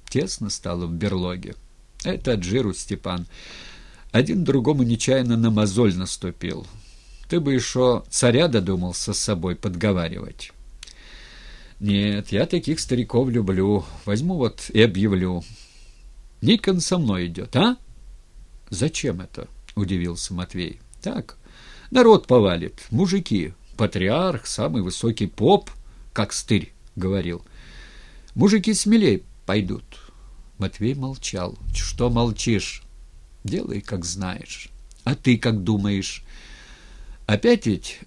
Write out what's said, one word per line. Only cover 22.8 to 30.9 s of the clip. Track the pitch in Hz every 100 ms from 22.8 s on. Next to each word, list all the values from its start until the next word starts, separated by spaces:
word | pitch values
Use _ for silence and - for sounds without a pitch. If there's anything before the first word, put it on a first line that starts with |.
| -
мужики. | 120 185 196 - 98 82 - - -
Патриарх, | 104 90 95 143 185 151 -
самый | - 139 127
высокий | 90 - 117 113 101
поп, | - 120 202 - - - - -
как | - 101
стырь | - - 101 76 - - -
говорил. | 95 98 87 85 - - - - - - - - -
Мужики | - 190 214 214
смелей | 202 208 226 170 95 - - -
пойдут». | 104 92 104 - - - - - - - -
Матвей | 95 - 110